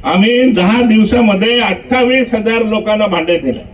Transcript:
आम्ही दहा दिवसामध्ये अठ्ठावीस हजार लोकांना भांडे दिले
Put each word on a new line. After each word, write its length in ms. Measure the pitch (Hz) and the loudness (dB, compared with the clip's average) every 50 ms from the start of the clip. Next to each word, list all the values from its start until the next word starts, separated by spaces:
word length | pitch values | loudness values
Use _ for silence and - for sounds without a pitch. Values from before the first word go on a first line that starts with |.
| - | -2
आम्ही 460 | 151 160 185 202 226 240 247 254 254 | 0 0 2 2 2 2 2 2 2
दहा 320 | 214 180 180 196 226 247 | 2 2 2 2 2 2
दिवसामध्ये 760 | 247 226 214 220 214 - - 240 233 214 196 190 208 226 240 240 | 2 2 4 2 2 2 2 2 2 2 2 0 0 0 0 0
अठ्ठावीस 720 | 233 190 185 - - - 254 254 247 247 254 262 247 - 233 | -2 -2 -6 -8 -6 -4 0 0 0 2 2 0 0 -2 -4
हजार 280 | 220 202 226 226 233 | -4 -2 -2 -2 -2
लोकांना 440 | 226 208 220 214 - 214 214 208 214 | -2 -2 -2 -4 -2 -2 -2 0 0
भांडे 320 | 196 180 165 160 170 175 160 | -2 -2 -4 -2 -2 -2 -2
दिले 260 | 139 131 113 - - - | -2 -6 -6 -6 -12 -20